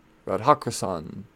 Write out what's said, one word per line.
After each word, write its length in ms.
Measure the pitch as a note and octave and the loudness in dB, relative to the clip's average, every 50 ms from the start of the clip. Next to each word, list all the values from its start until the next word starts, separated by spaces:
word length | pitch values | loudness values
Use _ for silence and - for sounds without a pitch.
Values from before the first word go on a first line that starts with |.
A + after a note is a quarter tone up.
| _ _ _ _ _ | _ _ _ _ _
Radhakrishnan. 1000 | - F#2+ F#2+ G#2+ B2+ D3 C#3+ - - A2+ - - G2 F#2+ E2 D#2 - - G2+ G2+ - _ | -4 -4 2 4 4 4 4 4 -2 -6 -4 -4 -4 -4 -4 -6 -8 -12 -14 -14 -16 _